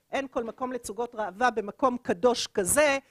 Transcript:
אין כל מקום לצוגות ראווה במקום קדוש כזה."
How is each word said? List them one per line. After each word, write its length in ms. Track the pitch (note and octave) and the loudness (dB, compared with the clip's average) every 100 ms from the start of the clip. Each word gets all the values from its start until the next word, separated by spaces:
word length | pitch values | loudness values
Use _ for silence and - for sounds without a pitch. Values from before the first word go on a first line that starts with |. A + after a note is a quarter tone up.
| _ | _
אין 160 | B3 C4+ | -6 -4
כל 120 | C4 | -6
מקום 280 | A3+ G#3+ B3+ | -6 -6 -8
לצוגות 440 | B3+ - G3+ A#3 G#3+ | -8 -8 -8 -8 -6
ראווה 340 | G#3 F#3+ B3 | -8 0 0
במקום 460 | A3 G3+ - C4 B3 | 0 -6 0 0 2
קדוש 500 | - F#3+ B3 A#3+ - | -2 2 2 2 -2
כזה." 500 | - F3+ C4+ D4+ C4+ - | -2 2 4 4 2 -4